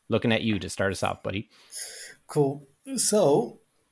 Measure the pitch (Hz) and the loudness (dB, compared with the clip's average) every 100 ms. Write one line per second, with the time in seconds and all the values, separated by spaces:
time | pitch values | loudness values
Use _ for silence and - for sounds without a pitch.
0 | _ 113 120 110 110 101 92 - 98 92 | _ 0 2 2 2 -2 -4 -2 -2 0
1 | 101 92 107 98 - _ - - - - | -2 -4 -6 -8 -8 _ -18 -14 -12 -14
2 | - - _ 156 139 147 - _ - 262 | -18 -20 _ 0 0 0 -12 _ -10 -2
3 | - 214 156 160 240 - _ _ _ | 2 4 6 4 2 -8 _ _ _